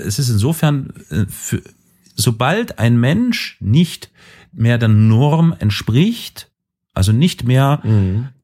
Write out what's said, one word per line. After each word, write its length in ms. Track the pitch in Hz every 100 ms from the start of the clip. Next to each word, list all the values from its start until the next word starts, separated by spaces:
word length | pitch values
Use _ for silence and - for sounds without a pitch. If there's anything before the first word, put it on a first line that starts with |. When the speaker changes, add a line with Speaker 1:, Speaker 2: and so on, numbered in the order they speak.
| 95
Speaker 1:
es 120 | 123
ist 100 | 123
insofern, 600 | 104 127 165 156 143 - - -
äh, 140 | 82 104
für, 340 | - - - - _ _ _ _
sobald 640 | - 123 110 127 208 233 -
ein 200 | 117 120
Mensch 580 | 123 196 247 226 - -
nicht 500 | 98 143 175 - - _ - - _
mehr 260 | - 117 120
der 100 | 113
Norm 680 | 107 110 110 147 160 165 -
entspricht, 920 | 104 101 - 120 208 233 - - - _ _ _ _
also 180 | - 95
nicht 320 | 110 180 -
mehr 360 | 120 131 139 147
Speaker 2:
Mhm. 440 | 113 107 95 101 131 -